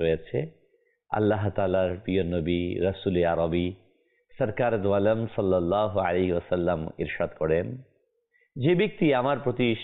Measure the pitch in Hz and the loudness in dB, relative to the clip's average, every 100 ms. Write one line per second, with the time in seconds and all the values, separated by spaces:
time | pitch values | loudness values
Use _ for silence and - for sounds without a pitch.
0 | 82 80 - 123 160 - _ _ _ _ | 0 0 -2 -6 -6 -10 _ _ _ _
1 | - 110 104 104 104 98 98 92 92 90 | -6 0 0 0 -2 0 0 2 0 -2
2 | - 95 87 87 80 87 87 95 90 95 | -2 0 0 0 0 -2 -2 -2 -2 -2
3 | 101 87 85 82 85 87 90 90 _ _ | 0 2 2 2 0 0 -2 -6 _ _
4 | _ _ _ - 123 - 123 110 98 101 | _ _ _ -6 -4 0 0 0 2 2
5 | 101 113 113 - 98 92 85 101 107 98 | 2 2 -2 -2 2 2 2 2 0 0
6 | 90 90 92 87 - 90 87 85 80 - | 0 2 2 0 -2 -2 0 0 -4 -6
7 | 80 - 85 - 80 80 110 127 - _ | -6 -4 -6 -2 0 0 -2 -8 -16 _
8 | _ _ _ _ _ 143 135 175 214 - | _ _ _ _ _ -2 2 2 0 0
9 | 160 127 131 135 127 123 123 110 | 2 2 2 0 -2 0 0 0